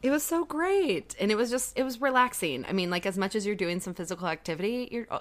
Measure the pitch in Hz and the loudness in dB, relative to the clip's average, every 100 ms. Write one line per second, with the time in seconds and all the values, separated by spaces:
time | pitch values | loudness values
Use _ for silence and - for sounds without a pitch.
0 | 254 294 - 339 330 302 349 392 339 180 | 4 2 2 0 0 0 2 4 4 0
1 | - - 202 214 240 247 - - 262 233 | -2 -2 2 2 2 0 -2 -2 -2 0
2 | 277 254 247 - 170 131 - 190 180 175 | 2 4 2 2 -2 -2 -2 0 2 0
3 | 196 185 190 220 202 208 175 175 185 175 | 0 0 0 0 -2 0 0 0 -4 -6
4 | 170 180 180 160 - 156 196 240 247 240 | -6 -4 -2 -4 -4 -2 -2 -2 -4 -6
5 | 226 - | -4 -6